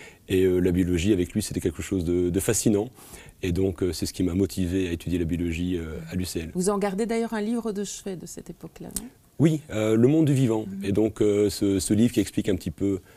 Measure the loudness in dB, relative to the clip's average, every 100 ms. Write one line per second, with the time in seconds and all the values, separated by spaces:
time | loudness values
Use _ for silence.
0 | -20 -16 -2 2 4 4 4 2 2 2
1 | 2 2 0 -2 -4 -2 -4 -4 -4 -2
2 | 0 0 0 0 0 0 2 2 0 -8
3 | -20 -20 -20 -8 -4 0 0 0 -4 -2
4 | -6 -2 -2 0 0 0 -2 0 -2 -4
5 | -2 -2 -2 -2 -2 -2 -2 -4 -6 -10
6 | -8 -6 -6 -6 -6 -4 -2 0 -2 -2
7 | -2 -2 -4 -4 -4 -4 -4 -6 -8 -8
8 | -10 -10 -12 -14 -16 -16 -18 -16 -12 -10
9 | -12 -16 _ 2 2 2 -2 -2 2 6
10 | 6 6 4 4 4 2 -2 -6 -2 2
11 | 2 2 2 4 2 2 2 2 2 4
12 | 4 2 0 -2 -2 -2 -4 -4 -2 -2
13 | -6